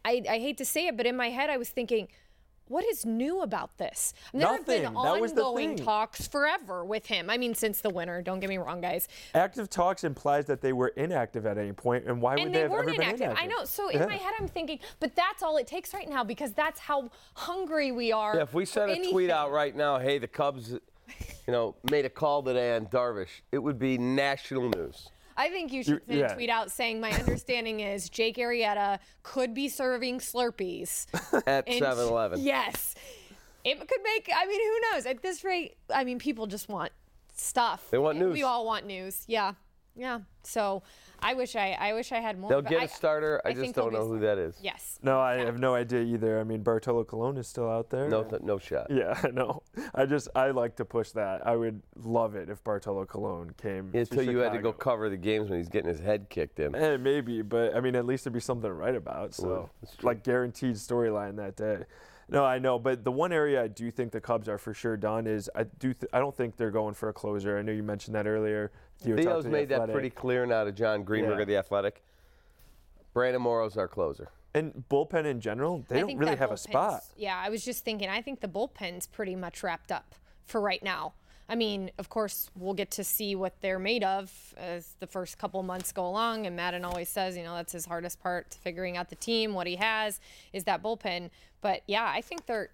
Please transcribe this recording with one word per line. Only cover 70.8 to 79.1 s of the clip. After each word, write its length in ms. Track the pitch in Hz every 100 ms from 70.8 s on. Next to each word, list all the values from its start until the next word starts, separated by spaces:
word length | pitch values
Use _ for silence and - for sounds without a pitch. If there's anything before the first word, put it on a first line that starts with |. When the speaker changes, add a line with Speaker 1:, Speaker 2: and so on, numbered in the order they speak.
| 110 107 101
Speaker 3:
Greenberg 320 | 107 107 104
Speaker 2:
Yeah. 40 |
Speaker 3:
of 40 | 101
The 80 | 101
Athletic. 480 | - 101 98 - _ _ - - _ _ - - - - -
Brandon 280 | 120 127 127
Morrow's 360 | 120 117 110 101
our 100 | 92
closer. 420 | - 82 69 - - -
Speaker 2:
And 300 | 147 156 - 120
bullpen 360 | 139 151 170 151
in 140 | 123
general, 460 | 110 110 151 170 117
they 100 | 131
Speaker 1:
I 20 |
Speaker 2:
don't 80 | 202
Speaker 1:
think 100 | -
Speaker 2:
really 120 | 151
Speaker 1:
that 80 | 135
Speaker 2:
have 120 | 135
a 40 | 208
Speaker 1:
bullpen's 60 |
Speaker 2:
spot. 380 | - 127 196 151 - -
Speaker 1:
Yeah, 220 | 202 185
I 80 | 190
was 140 | 220
just 220 | 247 - -
thinking, 240 | 214 190
I 120 | 208
think 200 | 240 269
the 60 | 196
bullpen's 600 | 196 277 - 190 175
pretty 280 | -